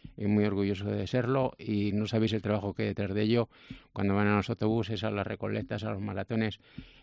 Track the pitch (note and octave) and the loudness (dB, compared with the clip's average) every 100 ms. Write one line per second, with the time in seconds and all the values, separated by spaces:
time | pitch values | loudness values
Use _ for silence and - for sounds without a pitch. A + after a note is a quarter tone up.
0 | - - G#2 G#2 G#2 G2 G2 G2 G2+ G#2 | -18 -4 2 4 4 2 0 0 -2 -4
1 | F#2+ B2+ A#2+ C3+ B2+ - A2 G#2 G#2 G#2 | -2 0 0 0 0 -4 -2 0 2 0
2 | G#2+ A2+ A2 A2 G#2 G#2 G2+ - G#2 G2 | 0 2 2 2 0 0 0 -2 -2 -2
3 | G2+ G2+ G#2+ A#2 A2 - - - - - | -2 0 2 2 0 -6 -18 -18 -12 -2
4 | G2+ G2+ G#2 G#2 F#2+ A2+ G#2+ A2+ G#2 G#2 | 2 4 4 4 2 0 0 0 0 -4
5 | A2 G#2 G2 G#2+ G#2 G#2+ - A2+ A2 G2 | -2 -2 -4 -6 -4 -4 -4 -6 -4 -4
6 | G#2 G2 G2 A2+ A2 - - - - - | -4 -6 -2 0 0 -2 -12 -18 -18 -20